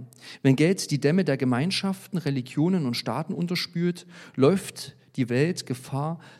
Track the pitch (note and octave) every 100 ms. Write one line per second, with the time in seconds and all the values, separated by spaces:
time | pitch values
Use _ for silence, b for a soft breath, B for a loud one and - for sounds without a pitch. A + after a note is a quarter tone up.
0 | B2 B B B C#3 C3 D#3 F#3 - C#3+
1 | C#3 F3+ D#3 C3+ C3 B2 D3+ - G3 F#3+
2 | - E3+ D3+ C#3 A#2+ - D#3+ F#3 C3+ A#2+
3 | - A#2 D#3+ D#3 E3+ F3 - E3 F3 F3
4 | - B B B C3+ F#3+ - - - -
5 | b - A#2+ B2 D#3 F3+ - B2 - C3
6 | D3 E3 B B